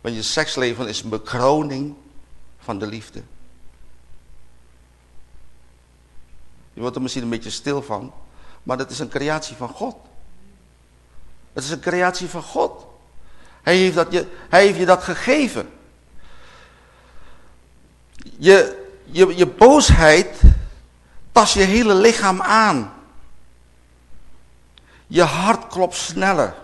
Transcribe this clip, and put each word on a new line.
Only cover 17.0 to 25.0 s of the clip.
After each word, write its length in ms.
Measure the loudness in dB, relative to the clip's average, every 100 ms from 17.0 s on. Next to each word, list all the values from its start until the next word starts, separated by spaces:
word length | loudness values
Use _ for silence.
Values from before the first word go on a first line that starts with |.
| _ -20 -20 -20 -20 -20 _ _ _ _ _ -20 -20 -2
Je, 480 | 6 6 6 -4 -18 -20
je, 320 | -10 2 2 4
je 100 | 0
boosheid 960 | 6 8 8 6 6 8 6 2 8 8 8 -2 -16 -20 _ _ -20 2
tast 220 | 4 4
je 80 | 4
hele 320 | 2 4 4
lichaam 480 | 4 4 4 0 0
aan. 500 | 0 2 2 0 -4 -14 -20 -20 -20 -20 -20 -20 _ _ _ _ _ -18 -18 -20 -20 -20 _ -20 _ _